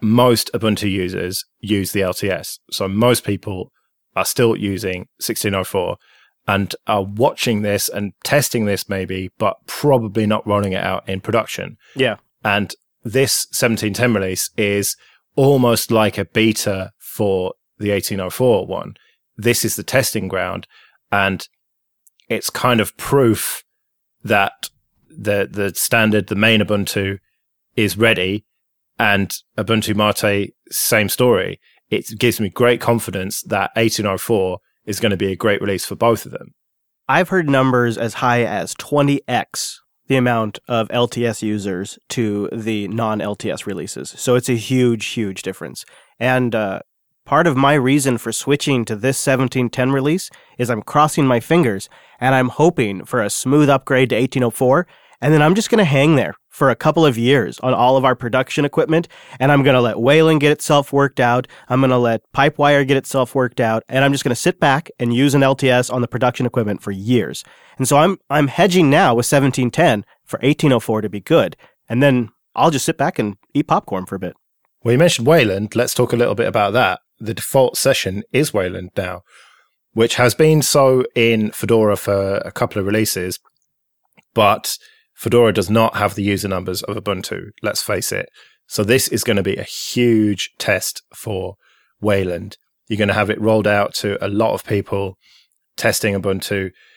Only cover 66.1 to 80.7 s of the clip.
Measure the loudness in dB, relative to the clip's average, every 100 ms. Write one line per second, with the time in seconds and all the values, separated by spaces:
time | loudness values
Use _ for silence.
66.1 | 0 -2 0 -4 -2 -2 -4 -6 -6 0
67.1 | 2 0 -8 -16 -20 _ -6 0 4 4
68.1 | 0 -2 -2 0 2 2 4 4 4 4
69.1 | 2 2 2 2 0 -2 2 2 2 -4
70.1 | _ -12 -2 0 2 2 2 0 -4 -4
71.1 | -8 0 2 2 -4 _ _ -6 2 2
72.1 | 2 -2 _ _ 0 2 2 -2 -2 -2
73.1 | -2 -6 -6 _ -4 0 -2 -2 -8 -8
74.1 | -10 -10 -12 _ _ _ _ 0 4 4
75.1 | 2 4 4 4 0 -2 -2 -2 0 0
76.1 | 2 0 0 -2 0 0 2 0 -2 _
77.1 | -14 -10 -8 -2 2 2 2 0 0 -2
78.1 | -6 -4 -2 0 -2 -4 -6 -8 -6 -6
79.1 | -8 _ -20 -20 _ _ _ _ 0 2
80.1 | 4 2 4 4 4 2